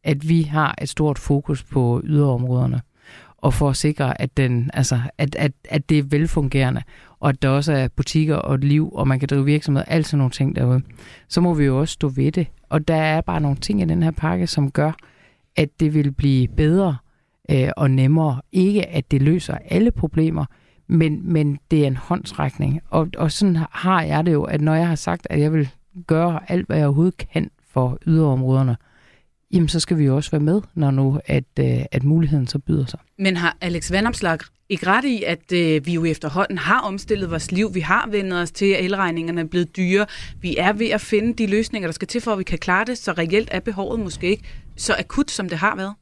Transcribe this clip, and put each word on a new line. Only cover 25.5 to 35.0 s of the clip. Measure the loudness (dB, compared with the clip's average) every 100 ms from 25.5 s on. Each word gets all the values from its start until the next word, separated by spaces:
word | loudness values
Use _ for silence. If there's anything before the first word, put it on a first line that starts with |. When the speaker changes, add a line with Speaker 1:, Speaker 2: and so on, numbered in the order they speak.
Speaker 1:
vil | 2 0 -6 _ -18 0
gøre | 2 2 -2 -2
alt, | -4 0
hvad | 2
jeg | 2
overhovedet | 4 2 0 -6
kan | -4 -4 _ _
for | -2 -2 -2 2
yderområderne, | 4 4 2 2 2 2 -2 _ _ _ _ _ _ _
jamen, | 2 2
så | 0
skal | 0 2
vi |
jo | 4 2
også | 0
være | 0
med, | 2 0 -2
når | -2 0
nu, | 2 2 0 0
at, | -2 -2 -2
øh, | 0 0 -2
at | 0
muligheden | 2 2 2 0 0
så | -4
byder | -2 -2 -2
sig. | -8 _ -4
Speaker 2:
Men | -2 0
har | -2 -2
Alex | -6 -4 -2
Vanopslagh | -2 -2 -2 -2 -2 -6 _ _
ikke | -4 0
ret | 0